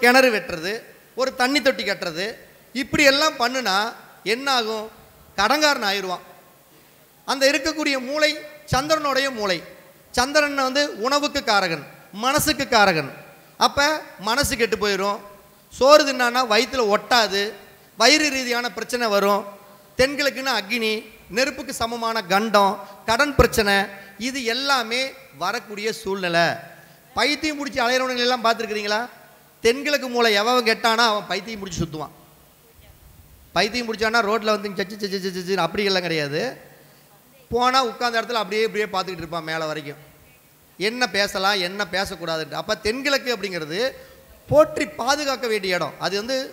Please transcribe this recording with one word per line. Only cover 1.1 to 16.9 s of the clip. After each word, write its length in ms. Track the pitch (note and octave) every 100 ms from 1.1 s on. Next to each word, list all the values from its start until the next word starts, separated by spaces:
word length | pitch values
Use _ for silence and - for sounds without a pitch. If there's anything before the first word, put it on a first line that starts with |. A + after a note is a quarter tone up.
| -
ஒரு 140 | C4 C4
தண்ணி 200 | B3 C#4+
தொட்டி 220 | C4 G#3+
கட்டுறது, 420 | G3+ F#3 F3+ D#3+ G#3 - - - -
இப்படி 300 | B3 C4+ D#4 C#4+
எல்லாம் 260 | C#4 D#4 C4+
பண்ணுனா 360 | A#3+ C4 A3 F#3+ A3+ - - - F#3
என்ன 120 | A#3 C#4 B3+
ஆகும்? 300 | A3 A3 A3 - - - - -
கடன்காரன் 500 | G#3+ D4+ D4+ C4+ G3+
ஆயிடுவான். 360 | G3+ F#3+ F3 - - - _ _ - _ _ _ _ -
அந்த 140 | C4+ C4+
இருக்கக்கூடிய 460 | D4+ D#4+ D#4 D4+ C4+ B3
மூளை 220 | D4+ D4+ D4+ - - -
சந்திரனுடைய 540 | B3+ D4 D#4 C#4+ C4 C#4 A3+
மூளை. 200 | G3+ E3+ - - - - -
சந்திரன் 520 | - B3+ D4+ D4 C#4 C4
வந்து 140 | C#4 D4 G3 A#3
உணவுக்கு 340 | C#4+ C#4+ C#4+ -
காரகன், 340 | G3+ F#3 D#3 C#3 - - G3
மனசுக்கு 400 | B3 C#4+ D4+ C#4 A#3+
காரகன். 440 | A3+ G3+ D#3+ C3+ - - - - -
அப்ப 260 | A#3 C#4+ D4 G#3 - - G3+
மனசு 240 | C4 C#4 A3
கெட்டு 200 | A3+ G#3
போயிடும். 380 | G#3 F#3+ G3+ G#3 - - - _ _
சோறு 280 | - C4 D4+
தின்னானா 360 | C#4 B3+ A#3+ B3 A#3+
வயித்துல 300 | G#3+ B3+ C4 G#3+